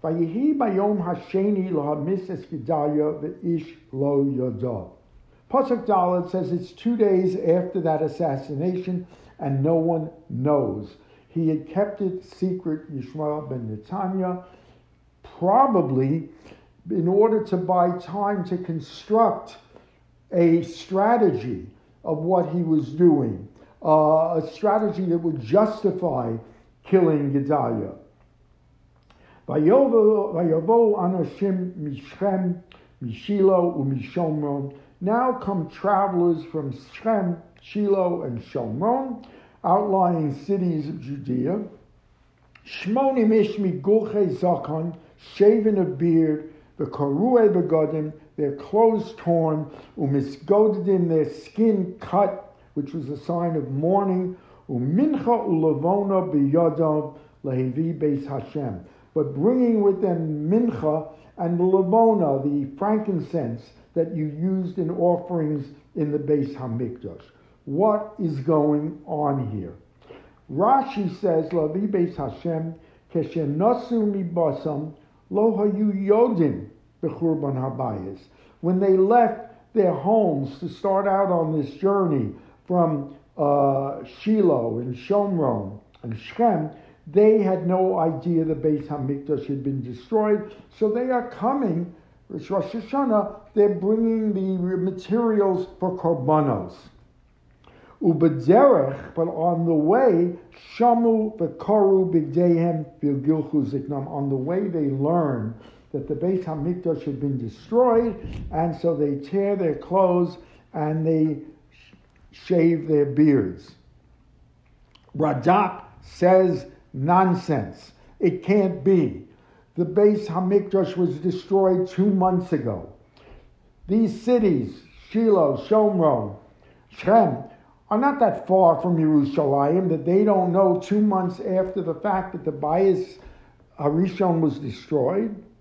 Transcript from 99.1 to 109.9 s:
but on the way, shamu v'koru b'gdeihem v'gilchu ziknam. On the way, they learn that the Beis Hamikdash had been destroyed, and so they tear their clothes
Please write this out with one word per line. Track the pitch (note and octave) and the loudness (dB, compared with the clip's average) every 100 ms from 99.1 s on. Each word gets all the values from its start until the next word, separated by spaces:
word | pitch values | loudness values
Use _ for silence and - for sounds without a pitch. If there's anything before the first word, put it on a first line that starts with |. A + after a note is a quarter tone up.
but | - E3 | -4 -4
on | D#3+ E3+ E3 | -2 -2 0
the | E3+ | 0
way, | D#3+ D3+ A3 C4 E3+ F3+ F3 - - - - | 2 4 4 4 4 0 -4 -16 -20 -20 0
shamu | A#3+ A#3 A#3 A3+ G#3+ - | 4 4 4 2 0 -4
v'koru | E3 - - G#3+ G3 F#3+ F#3 | -6 -6 0 4 6 4 4
b'gdeihem | E3 C#3+ C#3 F3 E3+ E3+ D#3+ D3+ - | 0 0 2 2 4 2 -2 -6 -4
v'gilchu | D3 C#3 C3+ D#3+ D3+ D3+ | -2 0 0 0 0 -2
ziknam. | - C#3 - C#3+ C3+ | -2 -4 -6 -8 -6
On | D3 C#3+ | -6 -4
the | C3+ | -2
way, | C3+ F#3 G#3 | -2 -4 -2
they | E3+ C#3+ | -2 -2
learn | C3+ C#3+ F3 D3+ B2 G#2+ A#2 - - _ | -2 0 0 0 -2 -6 -10 -20 -20 _
that | C#3+ C#3 | -10 -6
the | |
Beis | D3+ F3 F#3+ | -4 -2 -4
Hamikdash | F3 D#3 D#3 F3+ E3+ D#3 | -4 -6 -6 -4 -4 -4
had | - C3 | -6 -6
been | C#3+ B2+ | -4 -4
destroyed, | A2+ - - A3+ B3+ A3+ A#3+ G3 - - - | -8 -12 -4 2 4 4 0 -4 -12 -12 -8
and | E3 E3+ D3+ | -2 -2 -2
so | E3+ | -2
they | D3 D3 C#3 | 0 -2 -2
tear | - G3 G3 G3+ | -4 -2 0 0
their | F3 | -2
clothes | D3 - | -4 -2